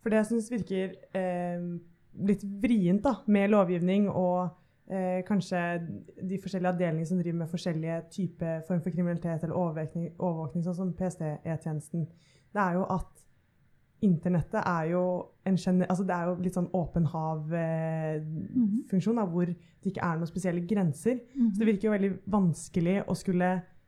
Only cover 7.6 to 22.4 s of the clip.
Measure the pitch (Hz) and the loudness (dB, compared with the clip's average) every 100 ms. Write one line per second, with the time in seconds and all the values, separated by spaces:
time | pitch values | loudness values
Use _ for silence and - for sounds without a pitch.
7.6 | 180 160 160 165 165 - 180 170 170 160 | -2 -2 -2 -6 -8 -6 -6 -4 -4 -4
8.6 | 160 180 170 160 175 170 170 160 160 - | -2 -2 0 0 0 0 -2 -2 -2 -2
9.6 | 175 156 156 170 170 - 180 165 160 175 | -2 -2 -6 -6 -8 -4 -4 -2 -4 -4
10.6 | 165 175 190 - 185 175 156 147 165 160 | -2 -2 -4 -2 -4 -2 -6 -6 -6 -6
11.6 | 160 156 - 170 151 - _ _ _ 202 | -4 -6 -6 -4 -6 -8 _ _ _ 0
12.6 | 190 175 294 185 - - _ _ _ _ | 2 2 0 -2 -4 -14 _ _ _ _
13.6 | _ _ _ _ 208 165 180 180 147 220 | _ _ _ _ 2 4 2 0 0 -2
14.6 | - 170 160 175 180 180 - _ - 185 | 0 0 0 0 0 -2 -6 _ 0 0
15.6 | 190 185 180 180 190 180 170 180 185 180 | 4 2 4 0 0 0 -2 -2 -2 -2
16.6 | 180 190 156 175 160 160 160 156 151 170 | -2 -2 -2 0 0 0 -4 -4 -4 -2
17.6 | 165 160 160 160 160 156 156 156 - 254 | -2 -2 -2 -2 -2 -4 -6 -8 -4 2
18.6 | 220 214 320 190 175 233 196 170 175 175 | 2 2 0 0 2 0 0 0 -2 -4
19.6 | - _ 196 190 175 160 165 175 180 175 | -12 _ -8 -4 -2 -2 -4 -4 -2 -2
20.6 | 175 214 175 135 220 254 - 277 233 196 | 0 0 2 0 0 -2 -4 0 2 4
21.6 | 220 196 214 214 196 190 - 208 | 2 2 2 2 0 -2 -2 2